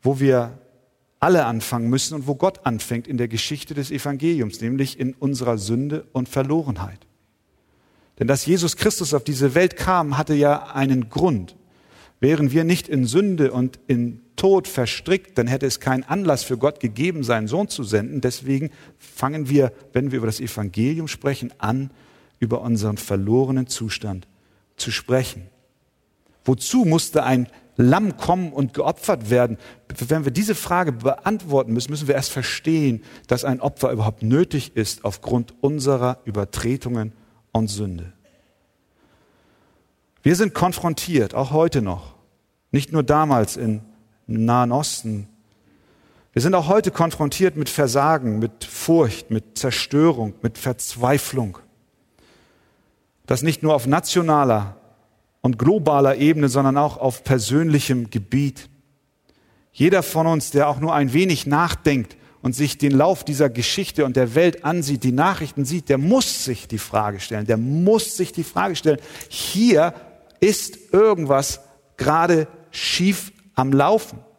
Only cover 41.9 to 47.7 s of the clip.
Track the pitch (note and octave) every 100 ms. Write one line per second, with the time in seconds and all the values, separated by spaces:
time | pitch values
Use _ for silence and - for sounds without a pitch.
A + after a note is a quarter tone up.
41.9 | F2+ - - _ _ _ _ _ C#3+ C#3
42.9 | D#3+ C3 D3 D#3 C3 G#2 - A2+ G#2+ A2
43.9 | _ _ _ - A2+ A2+ A#2+ A#2+ B2+ D3+
44.9 | - A2+ G#2+ G2+ _ _ _ _ _ _
45.9 | _ _ _ _ - C#3 F#3 D3+ G3+ F#3
46.9 | - E3 - D3 - F#3 D#3 C#3+